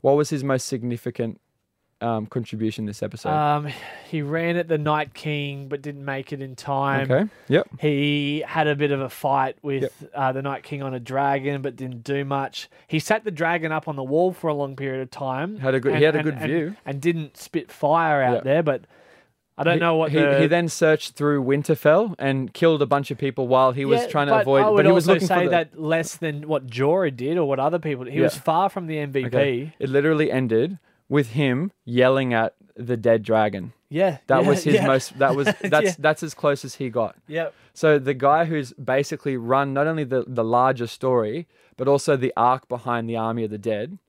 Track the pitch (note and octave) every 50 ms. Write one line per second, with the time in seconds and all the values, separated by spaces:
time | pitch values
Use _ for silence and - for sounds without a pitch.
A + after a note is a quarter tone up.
0 | - C#3 C#3 D3 D3+ - D#3+ C#3 C3+ C#3 C3+ B2+ - - C#3 A#2+ A#2 B2 A#2+ A2+
1 | - B2 A#2+ - A#2+ A2+ - _ _ _ _ _ _ _ _ _ _ _ _ _
2 | A#2 A#2 A2+ A2 G#2+ G#2+ - B2+ A2+ - - G#2+ A2+ A2 A2 - A2 G#2 G#2 -
3 | - G#2+ - A#2 - D3+ D3+ D3+ D3+ D3 D3 D3 D3 D3 B2+ - - - - -
4 | - - - D#3 D3 C#3+ D#3 E3 E3 E3+ E3+ F3 E3+ E3 D#3+ D#3 D3 D3+ D3+ D3+
5 | D3+ - _ - - D#3 D3 D3 C#3+ C#3+ C#3 C#3 C#3 C3+ D3 C#3+ C#3 D3 C#3+ C#3
6 | C#3 C#3 C3+ C3+ C3 - D3+ C3+ C3+ C3+ B2+ - - - C#3 C#3 C#3 C#3 C3+ C#3
7 | C#3 B2+ B2+ C#3+ G#3 G#3+ - - - - D#3 D3+ - - - C3 - D3+ D3 C#3
8 | C#3+ D3 D3 D3 C#3+ C#3+ D3 D#3 - - - E3 D#3 D3+ D3 C#3+ D3 C#3+ C#3+ C3+
9 | C3+ B2 - - - C#3 C3+ C#3 C3+ C3+ - _ - C#3+ C#3 C3+ C3+ C3 - _
10 | - - - C#3+ C3+ C3 C3 C3+ C3+ C#3 C#3 - - - D3+ C#3 C#3 C3+ C3 B2
11 | A#2+ A#2+ C3 C3+ C#3 C#3 C#3 C#3 C3 C#3+ C#3+ C#3 C3+ C#3 A#2+ A#2+ C3+ B2+ B2+ A#2
12 | A2+ - C#3 C#3 C#3 C#3 C#3 C#3 C3+ - - - - - _ - _ _ - D#3+
13 | - - G#3+ A3 A3 G#3+ F3 C#3+ E3+ E3 F3 F3 D#3+ D#3+ D#3 D#3 - E3 D3+ C#3
14 | C3+ C3 C#3+ D#3+ F3 F#3 F3 - - D#3+ D3+ C#3+ C#3+ C3+ C#3 C3 C#3 C3+ C3 C3
15 | C3 B2 - - C#3+ C3 B2+ C3 D#3 F#3+ G#3+ G#3+ C3 C3 C3 C3 A#2+ C#3 - D3+
16 | D3 D#3 D3+ D3+ D#3 D#3 C#3+ A#2+ D#3 B2+ D3+ E3+ D3+ E3 G#3 - _ - C#3 C#3
17 | C3+ E3+ E3+ D#3+ D#3 C#3 _ - - - - E3 - - - - - C#3+ D#3 E3
18 | E3 D#3 D3+ C#3+ C3 B2 B2 A2+ - C3 C#3+ E3 E3+ D3 C#3 A#2+ - _ _ _
19 | _ _ _ _ _ _ _ _ _ _ _ - C#3 E3 E3+ D#3+ E3+ E3+ E3 D#3+
20 | D#3+ D#3 C#3+ D#3 D#3 C#3+ C#3 C#3 - D3 E3+ F3 F3 D#3+ - - E3+ D#3 D#3 D3+
21 | - - _ - C#3+ D3 D3 C#3+ C3 B2+ C#3 D3 C#3+ - D#3 - - D3 D#3 F#3
22 | A#3 G#3+ F3 - C3+ C3+ C3+ C3+ C3 - _ - E3+ E3 D#3+ D3 C#3+ A#2 C#3+ C#3+
23 | C#3 - C#3+ - D3 C#3 A#2+ - C3 A#2+ C3 C3 C3 C3 B2 C#3 C#3 C#3 - -
24 | - A#3+ - D3+ C#3+ C#3+ C3+ C3 B2 C3 C3+ C3+ C3+ G#3+ G#3+ G3+ - - F3+ F3+
25 | D3+ F3 F3+ E3 G3 E3+ F#3 F3 F3+ F3 F3 E3+ E3 - - - D#3 D3+ E3 E3
26 | D#3+ D#3+ - - E3+ D#3 D3 D3 D3+ D3+ D#3 C#3 C3 B2+ A2 A#2+ C3+ D3 E3 F#3+
27 | F#3 D3+ C3 A#2 B2 C#3+ E3+ F3+ D#3 C#3 C#3 C3 C3+ D3+ E3+ E3+ E3 D#3 C#3+ B2
28 | B2+ A#2+ C3+ D#3 E3 - - C#3+ - E3 D#3+ E3+ F#3+ G3 - G3 F3 D#3+ D#3 D3+
29 | D3 C#3+ C3+ C#3 B2+ A#2+ A#2+ C3+ C#3 C#3 B2+ A#2+ C#3 D#3 - _ - C3 C3 C#3
30 | C#3+ D#3+ D#3+ D3 D#3 - G#2 C3 C3 A2+ A2+ A2 B2+ E3+ G3 - _ _ _ _
31 | _ _ C3+ D3 C#3 A2+ A2 C#3+ D3 C3+ B2 C3 E3+ G3+ _ _ _ B2 A#2+ B2
32 | B2+ B2+ C3 C3+ C3+ B2+ A#2+ A2+ A2+ G#2 _ _ _ _ _ - B2 A#2 B2 A2+
33 | G#2+ A#2+ A2+ A2+ G#2 A2+ A2 A2 G#2+ G#2+ G2+ F#2+ - A#2 - _ _ _ C#3+ D#3+
34 | F#3+ F#3 D3+ - _ - C3+ C3 - C#3+ C#3+ - - D#3 - G#3 - - C3+ C3
35 | - - - C3+ C#3 C3+ C3 C#3 C#3+ G#3+ - - - G3 D#3 D3+ D3+ F#3+ E3+ -
36 | D3 D#3 D#3 - E3+ D#3 - - - D3 C#3+ C3+ - C3+ - - C#3 B2 A2 B2+
37 | A2 G2+ - _ _ - D3+ E3 E3 D3 - _ _ _ _ - - D#3 D3+ D3
38 | C3 C3+ C#3 B2+ C3 C#3 D3 D#3+ E3+ D#3+ E3 D3+ C3+ B2 - - C3+ B2+ C3 C#3
39 | C#3+ - D#3+ C#3+ _ D3 C3+ B2 A2+ A#2 C3 C3+ C#3 C#3 C3+ C#3 D3 D#3 E3 D#3
40 | D3 A#2+ C3 B2+ - - B2+ A#2+ A2+ A2 A#2+ A#2+ B2+ C3 C3 A#2+ A#2+ A2+ - -
41 | - C3 B2+ A#2+ A2 G#2+ A#2 E3 E3+ _ _ _ _ _ _ - B2+ C#3 C#3+ C#3
42 | - - C#3+ C3+ B2+ B2 - - A#2 B2+ B2 C3 _ _ B2 A#2 - B2+ A#2+ A#2
43 | A2+ A2+ A#2 A#2 A2+ A2+ A2+ A#2+ A2+ G#2+ G#2+ G#2 G2 A2+ G#2+ G2+ A2 D3 G3 F#3+
44 | _